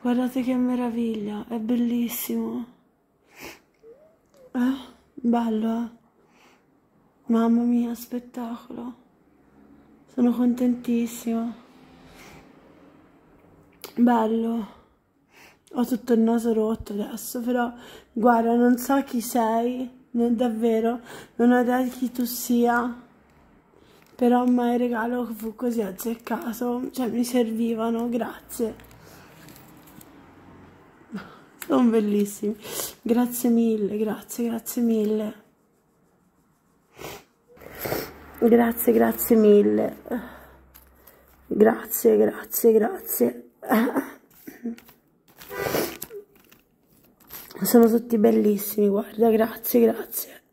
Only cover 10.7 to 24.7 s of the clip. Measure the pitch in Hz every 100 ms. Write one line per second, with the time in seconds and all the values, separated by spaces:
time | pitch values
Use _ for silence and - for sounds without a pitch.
10.7 | 240 - 233 233 - 233 226 233 220 -
11.7 | - - - - - - - - - -
12.7 | - - - _ _ _ _ _ - _
13.7 | _ - - 240 240 220 226 226 233 202
14.7 | - _ _ _ _ _ _ - _ _
15.7 | - 240 254 - 226 226 233 226 220 214
16.7 | 220 - 208 202 226 - 254 233 247 240
17.7 | - - - _ - 233 233 233 240 240
18.7 | 247 247 277 277 254 214 254 220 226 240
19.7 | 254 254 - _ 240 233 233 247 220 233
20.7 | 220 226 240 - - - - 240 247 247
21.7 | 247 254 - 254 - 240 - - 240 240
22.7 | 240 240 233 - _ _ _ _ _ _
23.7 | _ _ _ _ - 240 247 247 247 240